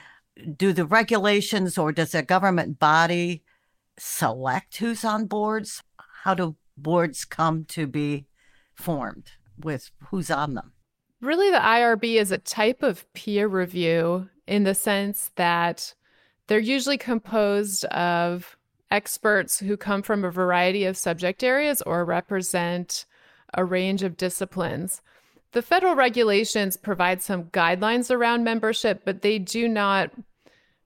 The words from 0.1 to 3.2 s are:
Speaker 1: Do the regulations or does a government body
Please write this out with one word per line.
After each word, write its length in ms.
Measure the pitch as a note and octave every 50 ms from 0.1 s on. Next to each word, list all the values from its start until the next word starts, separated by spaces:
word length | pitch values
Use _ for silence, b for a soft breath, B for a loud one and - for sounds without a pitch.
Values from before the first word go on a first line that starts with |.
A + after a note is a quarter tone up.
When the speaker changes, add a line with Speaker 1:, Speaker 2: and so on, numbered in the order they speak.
| B B B _ _ - - E3 D3
Speaker 1:
Do 160 | - F#3 G3
the 140 | F3+ F3 E3+
regulations 920 | D3+ G3 A3+ A3+ - A#3 G#3 F#3+ G#3 G#3 G#3 G3+ - A3 G3+ F#3+ F3+ - -
or 120 | D#3+ D3+
does 220 | D3+ E3 D#3+ D#3+ -
a 80 | E3
government 560 | C#3+ - F3+ F#3 G3 G3 F3+ F3 D#3 - D3
body 640 | - F3 D3+ D#3 D#3+ E3 E3+ F3 F3